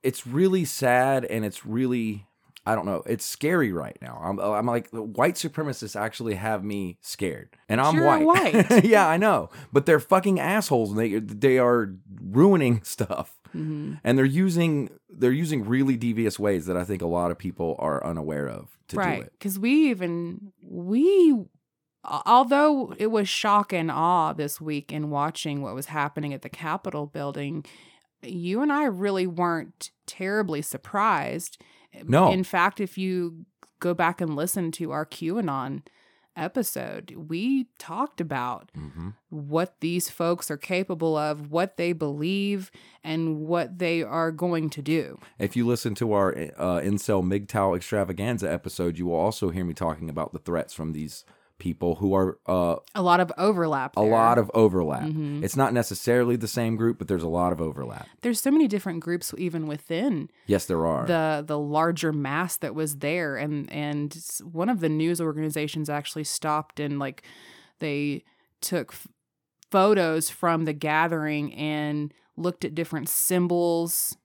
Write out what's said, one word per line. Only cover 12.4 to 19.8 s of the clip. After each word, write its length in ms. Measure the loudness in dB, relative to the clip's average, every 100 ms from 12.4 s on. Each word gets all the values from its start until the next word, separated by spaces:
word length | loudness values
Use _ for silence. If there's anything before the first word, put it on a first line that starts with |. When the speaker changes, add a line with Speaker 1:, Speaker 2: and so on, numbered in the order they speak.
| 8 8 4 2
Speaker 1:
<laughs> 120 | -2 -6
stuff, 380 | -4 -2 -6 -12 -14
Speaker 2:
Mm-hmm. 400 | -8 -6 -6 -8 -6
Speaker 1:
and 140 | 2 4
they're 80 | 4
using, 640 | 4 2 4 2 2 -2 -10 _
they're 240 | 0 2
using 320 | 2 0 -2
really 320 | 0 2 2 2
devious 420 | 0 0 0 0
ways 280 | 0 0 0
that 100 | -4
I 80 |
think 160 | -2 -4
a 60 | -2
lot 240 | 0 0
of 80 | -2
people 380 | -6 -4 -4 -2
are 260 | -2 -2
unaware 420 | -4 -6 -4 -4 -6
of 300 | -8 -16 _ _
to 80 | -2
Speaker 2:
Right. 240 | -2 -2
Speaker 1:
do 20 |
it. 100 | -8 _
Speaker 2:
'Cause 180 | -8 -4
we 300 | 2 4